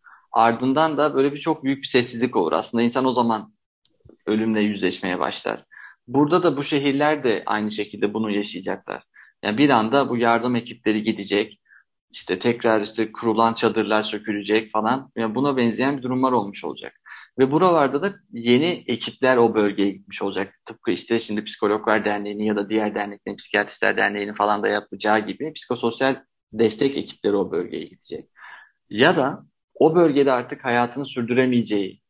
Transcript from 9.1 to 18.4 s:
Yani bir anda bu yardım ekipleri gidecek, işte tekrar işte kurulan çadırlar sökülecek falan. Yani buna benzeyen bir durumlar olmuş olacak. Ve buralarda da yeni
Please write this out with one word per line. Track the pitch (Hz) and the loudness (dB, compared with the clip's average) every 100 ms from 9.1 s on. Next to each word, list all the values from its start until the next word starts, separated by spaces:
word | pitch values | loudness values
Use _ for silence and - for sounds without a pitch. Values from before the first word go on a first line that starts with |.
| - - _ | -20 -20 _
Yani | 104 107 | -4 2
bir | 147 | 4
anda | 123 110 139 123 | 4 2 2 0
bu | 120 | 0
yardım | 117 117 123 120 | 2 2 0 -2
ekipleri | - 110 110 107 | -4 -4 -2 0
gidecek, | 110 101 98 101 113 - _ _ _ _ _ | 0 -4 -2 -2 -2 -8 _ _ _ _ _
işte | - - 90 | -14 -6 -2
tekrar | 120 120 117 110 | 0 0 0 0
işte | 104 110 107 | 0 -4 -6
kurulan | - 120 110 113 | -2 0 2 2
çadırlar | 113 117 107 104 107 | 2 0 0 0 0
sökülecek | 107 107 107 104 98 107 110 | -2 -6 -6 -6 0 0 0
falan. | 107 107 131 139 - | -2 -2 -2 -6 -6
Yani | 113 | -4
buna | 113 143 131 | -2 -2 0
benzeyen | 117 107 135 143 | 0 0 -2 -2
bir | |
durumlar | 123 127 131 | -4 -2 0
olmuş | 123 101 101 | 0 -2 -8
olacak. | 78 - - - - - - - | -12 -12 -16 -18 -20 -20 -10 0
Ve | 131 | 2
buralarda | 151 185 165 139 143 | 4 4 4 2 0
da | 196 196 _ | -4 -6 _
yeni | 117 | -4